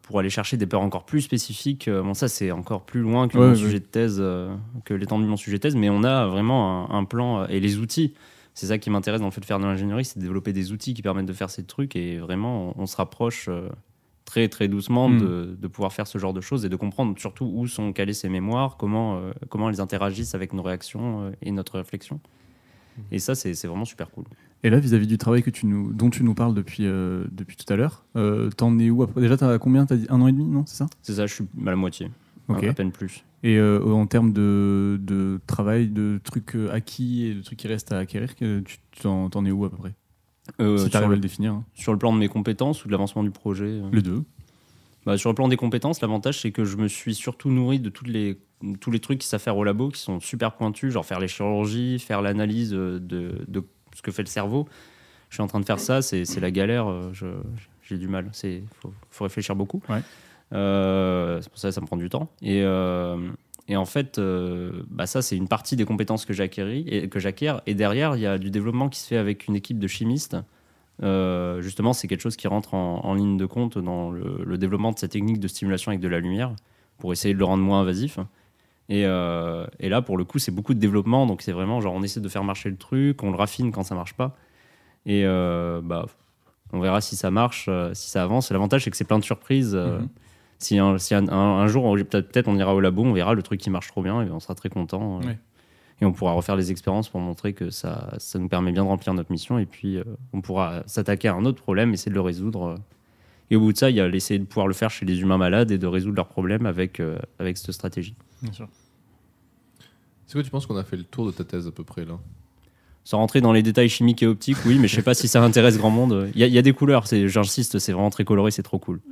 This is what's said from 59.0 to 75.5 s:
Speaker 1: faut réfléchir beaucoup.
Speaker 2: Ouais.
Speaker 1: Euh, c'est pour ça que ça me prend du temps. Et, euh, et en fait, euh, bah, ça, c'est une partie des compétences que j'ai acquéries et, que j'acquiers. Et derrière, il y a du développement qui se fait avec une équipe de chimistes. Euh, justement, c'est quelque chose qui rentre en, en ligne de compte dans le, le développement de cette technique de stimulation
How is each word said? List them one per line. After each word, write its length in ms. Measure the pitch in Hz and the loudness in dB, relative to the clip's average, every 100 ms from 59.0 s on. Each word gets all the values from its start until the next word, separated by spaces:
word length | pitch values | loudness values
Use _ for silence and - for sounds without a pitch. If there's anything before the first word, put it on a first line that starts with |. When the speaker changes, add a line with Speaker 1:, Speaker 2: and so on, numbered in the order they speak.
| - | -18
Speaker 1:
faut 140 | - | -8
réfléchir 320 | 98 107 101 98 | -6 -6 -4 -4
beaucoup. 260 | 98 98 - | -4 -6 -4
Speaker 2:
Ouais. 120 | 107 - - - - - | -6 -6 -14 -20 -20 -8
Speaker 1:
Euh, 840 | 101 98 98 95 95 92 90 87 85 | -2 0 2 2 2 2 0 -2 -4
c'est 80 | - | -8
pour 80 | - | -8
ça 120 | 98 | -6
que 40 | |
ça 80 | 92 | -4
me 60 | - | -4
prend 100 | 87 | -6
du 120 | 87 | -4
temps. 200 | 127 160 _ | -4 -6 _
Et, 180 | 104 98 | 0 2
euh, 560 | 98 92 92 90 87 87 87 - _ - - | 2 2 0 -2 -4 -4 -8 -10 _ -16 -4
et 100 | 98 | -2
en 80 | 92 | -2
fait, 340 | 143 135 - | -2 -4 -2
euh, 640 | 95 90 90 87 87 87 - | -2 -2 -2 -4 -6 -10 -10
bah, 180 | - 92 | -8 -4
ça, 140 | 135 | -2
c'est 120 | 123 95 | -2 -2
une 100 | 92 | -2
partie 280 | 107 - 127 | -2 -2 -2
des 100 | 104 | 0
compétences 400 | 107 104 110 - | 0 -2 -4 -4
que 80 | |
j'ai 100 | 98 | -4
acquéries 400 | 95 - 98 131 170 | -4 -4 -6 -6 -4
et, 220 | 104 95 | -4 -4
que 100 | 101 | -4
j'acquiers. 360 | 98 - 151 131 - | -4 -2 -2 -2 -2
Et 80 | |
derrière, 420 | 101 104 117 156 127 | 0 2 2 0 0
il 60 | |
y 60 | 104 | 0
a 100 | 95 | -2
du 140 | 98 | -2
développement 360 | 104 110 120 139 | -2 -2 0 -2
qui 100 | - | -4
se 80 | - | -2
fait 100 | 117 | 0
avec 300 | 104 101 - | 0 -2 -2
une 80 | 101 | -4
équipe 240 | - 117 | -2 -4
de 80 | 98 | -4
chimistes. 500 | - 113 139 - 87 - _ _ _ _ - | -2 -2 -2 -4 -8 -10 _ _ _ _ -6
Euh, 580 | 98 95 92 90 87 87 | -2 0 0 -2 -4 -4
justement, 320 | 92 95 113 | -6 -2 0
c'est 140 | 127 87 | 0 -2
quelque 140 | 92 | -4
chose 140 | 117 - | -4 -6
qui 120 | 98 | -4
rentre 260 | 104 - | -4 -2
en, 300 | 95 90 87 | -4 -2 -4
en 100 | - | -2
ligne 240 | 98 101 98 | 0 2 0
de 80 | 92 | -2
compte 320 | 120 117 101 | -2 -4 -4
dans 340 | 90 90 87 | -4 -4 -6
le, 320 | 85 90 92 92 | -6 -8 -6 -6
le 120 | 90 | -2
développement 340 | 95 98 110 | -2 0 0
de 80 | 104 | -2
cette 120 | 95 | -4
technique 280 | 107 107 110 | -2 -2 -2
de 80 | |
stimulation 420 | 95 | -4